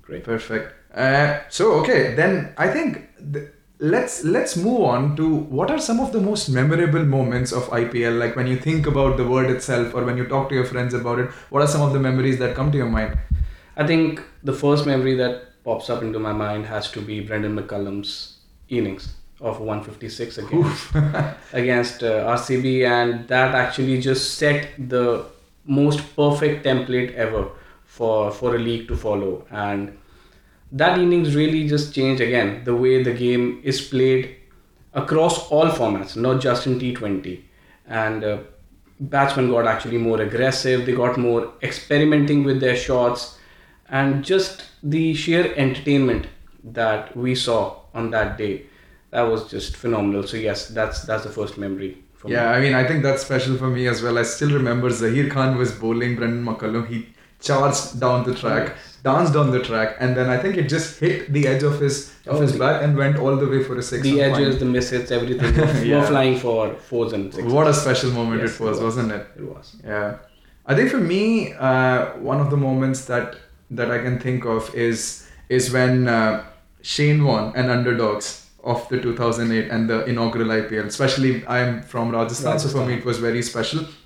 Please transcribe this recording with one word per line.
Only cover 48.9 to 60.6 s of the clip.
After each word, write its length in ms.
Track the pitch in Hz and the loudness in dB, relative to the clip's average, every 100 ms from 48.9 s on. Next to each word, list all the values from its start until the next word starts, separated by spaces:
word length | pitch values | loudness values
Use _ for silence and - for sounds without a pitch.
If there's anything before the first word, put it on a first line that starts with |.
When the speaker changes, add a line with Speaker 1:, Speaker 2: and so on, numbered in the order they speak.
| - _ | -20 _
Speaker 1:
that 100 | 120 | -2
was 260 | 117 110 - | 0 0 -4
just 280 | 104 - - | -10 -8 -6
phenomenal. 480 | 120 110 101 101 | -2 0 0 0
So 120 | 95 113 | -4 -4
yes, 320 | 107 101 - | -4 -4 -6
that's, 340 | 113 110 - | -4 -4 -4
that's 200 | - 110 | -4 -6
the 80 | 107 | -4
first 260 | 110 101 - | -6 -6 -6
memory 460 | 98 95 98 - - | -8 -6 -8 -12 -20
for 120 | _ - | _ -4
me. 80 | |
Speaker 2:
Yeah, 160 | 120 117 | 0 2
I 100 | 123 | 2
mean, 140 | 139 | 2
I 120 | 131 131 | 2 2
think 180 | 160 | 2
that's 180 | 139 135 | 0 0
special 340 | - 131 131 127 | -2 -2 0 -2
for 120 | 131 | 0
me 180 | 123 123 | 0 0
as 160 | 110 | 0
well. 160 | 120 120 | 0 0
I 60 | |
still 260 | 117 - 147 | 0 0 0
remember 400 | 143 127 123 123 | 2 2 0 0
Zaheer 400 | 110 113 123 139 | 0 0 2 0
Khan 260 | 139 131 127 | 2 2 2
was 160 | 120 | 0
bowling 440 | 104 113 117 123 117 | -2 -2 0 0 0
Brendan 280 | 117 120 | -2 -2
McCullum. 440 | 120 110 107 113 113 | -4 -4 -2 -2 -4
He 200 | 117 - - _ _ | -6 -10 -18 _ _
charged 600 | - 139 139 139 - 120 | -2 2 2 0 -6 -2
down 240 | 123 123 | 0 2
the 100 | 127 | 0
track, 340 | 123 113 110 - | -2 -2 -2 -2
Speaker 1:
Yes. 280 | - - - | -8 -20 -6
Speaker 2:
danced 320 | 135 143 170 | 0 2 4
down 160 | 147 139 | 4 4
the 120 | 127 | 2
track, 340 | 127 113 110 - | 0 -2 -2 0
and 160 | 127 127 | 0 0
then 140 | 127 | 0
I 80 | 123 | 0
think 180 | 196 | 0
it 120 | 180 | 0